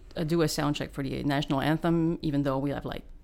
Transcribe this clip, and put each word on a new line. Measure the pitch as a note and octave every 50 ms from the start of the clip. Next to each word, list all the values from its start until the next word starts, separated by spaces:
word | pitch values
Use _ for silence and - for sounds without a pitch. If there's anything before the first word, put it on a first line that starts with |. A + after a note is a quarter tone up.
| - - -
uh, | - E3+
do | D3+ E3+ E3+
a | D#3 D3+
sound | - D#3 D3 D3 D3
check | - - -
for | - C#3+
the | C#3 C3+ - C3+ B2
national | C#3+ C#3 C#3+ C#3 - C#3+ C3+
anthem, | C3 C#3+ D#3+ D#3 - E3+ E3+ E3+ D#3+ E3 F3 -
even | - D#3 C#3+ C#3+
though | C#3+ C#3+ C3+ C3+
we | C#3 C#3+
have, | C3 A#2+ -
like, | B2+ - - - - - -